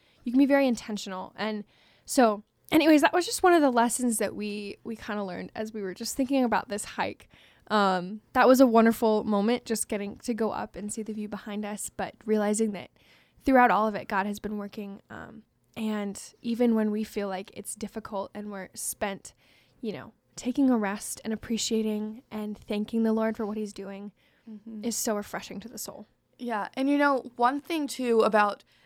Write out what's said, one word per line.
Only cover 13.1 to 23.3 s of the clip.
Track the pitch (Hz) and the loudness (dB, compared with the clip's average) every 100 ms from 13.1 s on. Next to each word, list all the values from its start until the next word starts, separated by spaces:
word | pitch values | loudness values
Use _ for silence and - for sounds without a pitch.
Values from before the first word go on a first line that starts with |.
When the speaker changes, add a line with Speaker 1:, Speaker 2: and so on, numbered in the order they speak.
| _ _ _ | _ _ _
Speaker 1:
throughout | - 262 247 | 4 6 8
all | 196 220 | 6 2
of | 202 | -2
it, | - | -4
God | 196 202 | -2 -2
has | 208 | -4
been | 208 208 | -8 -8
working. | 202 214 202 196 - | -10 -10 -12 -14 -16
Um, | - - - _ _ _ - | -16 -16 -20 _ _ _ -6
and | 220 214 202 196 - _ | -4 -2 -4 -8 -14 _
even | 240 233 247 220 | -6 2 4 4
when | 214 | 2
we | 208 | 0
feel | 214 214 202 | -4 -4 -6
like | 185 196 | -6 -10
it's | - 196 - | -14 -12 -10
difficult | 208 220 - 196 - | -10 -10 -8 -8 -8
and | 208 208 | -10 -12
we're | 202 180 | -10 -12
spent, | - - - 208 196 - _ _ _ _ - | -10 -10 -6 -6 -6 -12 _ _ _ _ -10
you | 226 | -8
know, | 151 - _ _ - | -8 -12 _ _ -10
taking | 247 269 262 | -6 2 4
a | 240 | 4
rest | 202 208 - - | 0 -4 -10 -10
and | 220 | -8
appreciating | 220 - 220 - 220 214 214 214 220 - | -8 -6 -4 -2 -2 -2 -4 -6 -12 -14
and | 214 214 208 | -10 -10 -12
thanking | - 208 214 226 | -6 -6 -2 0
the | 220 | 2
Lord | 220 220 | 2 0